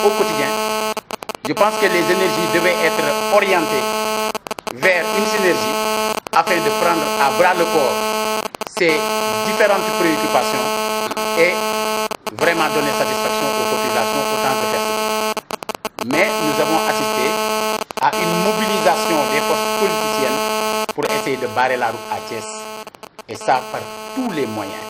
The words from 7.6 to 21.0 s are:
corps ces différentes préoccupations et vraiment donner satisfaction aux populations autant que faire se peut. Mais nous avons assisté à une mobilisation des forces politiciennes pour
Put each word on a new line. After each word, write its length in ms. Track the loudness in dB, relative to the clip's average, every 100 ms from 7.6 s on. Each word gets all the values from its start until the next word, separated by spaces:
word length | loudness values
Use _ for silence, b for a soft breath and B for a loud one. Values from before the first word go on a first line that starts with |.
corps 320 | 2 2 2 0 -2 -2 -2 -2 -4 -8 -10 0
ces 160 | 2 2 0 0 0 0 0
différentes 400 | 2 4 4 0 0
préoccupations 680 | 2 2 2 2 2 0 -2 -2 -2 -2 -2 -4 -2 2
et 160 | 2 2 -2 -2 -2 -2 -4 -6 -8 0
vraiment 320 | 0 2 0
donner 160 | 0 0 0
satisfaction 480 | 0 0 -2 0 0
aux 220 | 0 0
populations 540 | 0 0 0 0 0 0
autant 200 | 0 0 0
que 80 | 0
faire 120 | 0
se 80 | -2
peut. 1160 | -2 -2 -2 -2 -4 -6 -8 -8 -8 -10 -6 -2
Mais 160 | 2 2 2
nous 140 | 0 2
avons 200 | 2 2 2
assisté 440 | 0 0 0 0 0 0 0 -2 -2 -6 -2
à 100 | 0
une 240 | 2 2 2
mobilisation 760 | 2 2 0 2 2 2 2 2 2
des 80 | 0
forces 300 | 0 0 0 0
politiciennes 640 | 0 0 0 0 0 0 0 -2 0 -2 -2
pour 100 | -2